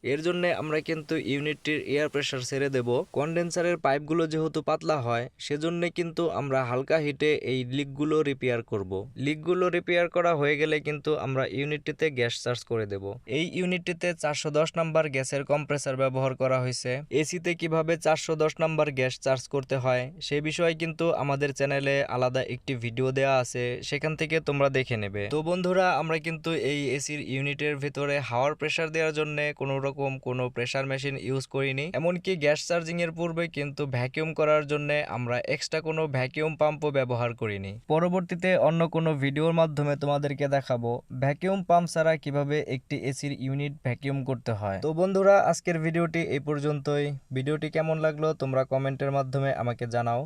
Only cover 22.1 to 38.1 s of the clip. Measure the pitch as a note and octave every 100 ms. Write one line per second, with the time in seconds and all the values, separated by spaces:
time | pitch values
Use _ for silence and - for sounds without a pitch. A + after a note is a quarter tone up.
22.1 | B2 B2+ B2+ - B2+ - B2+ A#2+ A#2 C3
23.1 | C3 C3+ C3 B2 B2+ B2 B2 - D3 D#3
24.1 | D#3 D#3 D#3+ D#3 C#3+ C#3 C3 C3 A#2 G2+
25.1 | G2+ G2+ D3 D#3 F3+ F3+ F3+ F#3 C#3+ D#3+
26.1 | D#3+ D#3+ D#3+ D#3+ D#3+ A#2 D3 C#3+ C#3 C3+
27.1 | D3+ G2+ C3+ C#3+ C#3+ D3 C#3+ C#3+ C#3 C#3+
28.1 | C#3+ A#2+ A#2+ C#3 D3+ D3+ D#3+ D#3+ D#3+ D#3+
29.1 | D3+ D3+ D3 D3 D3 C#3 C3+ C#3 C#3+ C#3
30.1 | C3+ C3 B2+ B2+ A#2+ A#2+ C#3 C3+ C3+ C#3
31.1 | C#3 G#2+ C3+ C3 C#3 C3+ C3 D3+ - E3
32.1 | F3+ F#3+ F#3 D3 D3+ - F3 E3 E3+ E3+
33.1 | E3 E3+ E3 E3+ D#3+ C#3+ C#3+ C#3+ B2+ B2
34.1 | D3+ D#3 D#3+ D3+ D3+ D3 D3 D3 D3 -
35.1 | A2+ A#2+ A#2+ - D3+ - D#3+ D#3+ D#3+ D#3
36.1 | C3 C3 - D#3 D3+ D3+ D3+ D3+ C#3 B2+
37.1 | A#2+ A#2+ A#2 A2+ G2+ F#2+ A2 - D3+ F3